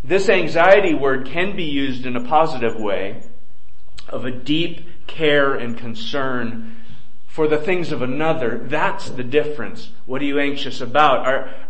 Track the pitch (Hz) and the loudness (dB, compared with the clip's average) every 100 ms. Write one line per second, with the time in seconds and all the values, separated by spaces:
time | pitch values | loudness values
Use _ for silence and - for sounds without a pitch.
0 | - 190 208 190 160 165 180 208 190 143 | 2 2 4 2 2 4 6 6 4 0
1 | 135 131 - 165 190 190 160 139 135 123 | 0 0 -2 -2 -2 -2 -2 0 0 -2
2 | 127 123 123 156 160 127 117 101 104 92 | -2 -2 2 2 2 0 0 0 -2 -2
3 | 98 120 - - - - - - - - | -2 -2 -2 -2 -2 -2 -2 -2 -2 -2
4 | - 131 120 120 - 156 170 170 - - | -4 -2 -2 -2 -2 0 0 -2 -2 -2
5 | - - 156 147 139 123 120 113 120 110 | -2 0 2 4 2 0 -2 -2 -2 -2
6 | - 143 131 123 117 113 113 - - - | -2 -2 -2 -2 -2 -2 -2 -2 -2 -2
7 | - - - - 156 151 - 180 160 143 | -2 -2 -2 0 0 2 0 0 0 0
8 | 127 139 160 156 117 120 - 151 190 - | 0 0 0 0 0 0 0 0 0 -2
9 | - 120 123 143 147 143 101 90 - - | -2 -2 0 0 0 -2 -2 -2 -2 -2
10 | - 131 143 143 143 139 131 - 127 143 | -2 -2 0 0 0 0 -2 -2 0 4
11 | 151 123 127 131 - - | 4 4 0 0 -2 -2